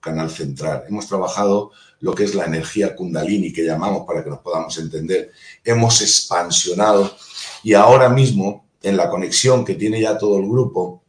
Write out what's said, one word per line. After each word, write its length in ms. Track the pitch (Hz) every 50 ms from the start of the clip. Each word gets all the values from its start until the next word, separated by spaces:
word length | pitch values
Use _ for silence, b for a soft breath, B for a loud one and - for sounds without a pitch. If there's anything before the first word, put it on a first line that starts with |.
| -
canal 260 | 80 80 80 80 78
central, 540 | - - 82 71 69 67 78 78 78 - -
hemos 220 | - 98 104 101 -
trabajado 640 | 101 95 90 90 - 98 104 101 98 101 104 b b b b b b b
lo 140 | - 95 92
que 100 | 90 104
es 100 | 101 98
la 100 | 98 87
energía 500 | 80 80 80 80 - - 107 101 - -
kundalini, 580 | - 92 87 80 82 80 85 104 101 92 82 -
que 120 | 85 82
llamamos 420 | 82 80 78 87 104 98 90 -
para 160 | - 78 73 73
que 60 | 73
nos 120 | 71 -
podamos 360 | _ 90 87 82 80 - -
entender, 560 | 82 82 78 80 78 78 82 92 90 - B B B B B B B B
hemos 380 | 117 117 120 113 117 110 107 107
expansionado 1120 | 101 - - - - 90 87 87 87 85 - - 90 87 90 104 107 104 98 98 98 - B B B B B B B B B B
y 100 | 110 104
ahora 380 | 98 104 113 127 131 131 127
mismo, 580 | 123 135 135 123 107 98 95 101 104 - _ _ _ _ -
en 160 | 98 98 95
la 100 | 85 -
conexión 560 | - - 95 82 - - - 127 131 127 120
que 100 | - 95
tiene 220 | 82 101 110 110 113 110
ya 160 | 110 104 -
todo 200 | 101 104 101 98
el 80 | 95
grupo 560 | 101 113 131 127 - - 92 90 90 90 - _